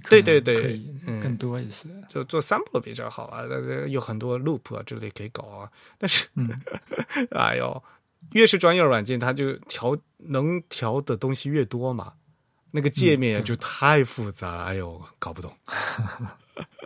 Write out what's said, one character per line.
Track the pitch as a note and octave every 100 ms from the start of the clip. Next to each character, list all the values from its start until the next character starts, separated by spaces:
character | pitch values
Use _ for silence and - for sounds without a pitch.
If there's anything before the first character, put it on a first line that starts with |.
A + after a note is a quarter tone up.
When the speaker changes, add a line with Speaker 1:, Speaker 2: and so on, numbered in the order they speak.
| -
Speaker 1:
对， | A3
对， | G3 D3+
对， | B2 A#2
Speaker 2:
可 | A2+
能 |
可 | A2 B2+ C#3 F3
以 | A2+
更 | C3 A#2
多 | B2+ B2
一 | A#2+
些。 | - D#3
Speaker 1:
嗯， | F#3+ G3
就 | C#3+ C3
做 | E3
sample | D3 G#3+ G#4+ -
比 | A#2
较 | A#2 A#2
好 | -
啊， | A2+ A#2 A#2+
呃， | C3 B2+ C3 C#3+
有 | C3+
很 | A2+ A2
多 | B2 B2
loop | C#3+ C#3 - A2
啊 | A2
之 | A2+
类 | A2
可 | -
以 | G#2
搞 | - A2+
啊。 | G2+ G2+ - - _
但 | G3
是， | - - -
Speaker 2:
嗯。 | A#2+ A#2+ - - -
Speaker 1:
<laughs> | - - - B3 -
哎 | A#1 B1
呦， | B1 - - _ _ _ -
越 | G#3+ A3
是 | G3+
专 | E3+ F3+
业 |
软 | D#3 A#2
件， | G#2 B2+
它 | B2
就 | C#3 C3+ C3+ -
调， | - A#2 D3 - _
能 | E3 C3+ D3 F3+ -
调 | - A#2 B2+
的 | C#3 A#2
东 | C3
西 | C3+ C#3
越 | D3+ A#2+
多 | A#2+ B2+
嘛， | B2 G2 - _ _ _ _ _
那 | D3+
个 | C#3+
界 | D3 F3 C#3+
面 | B2 G#2+
就 | G#2+ A#2
太 | - - C#3 D3+
复 | B2+ - G#2
杂 | F#2 F#2
了， | E2+ F2
Speaker 2:
嗯， |
对。 |
Speaker 1:
哎 | F#2+
呦， | F2+ E2+ E2+ _
搞 | F2+
不 | E2
懂。 | E2 -
<laughs> | - - - - G#2+ - A2 - _ - - -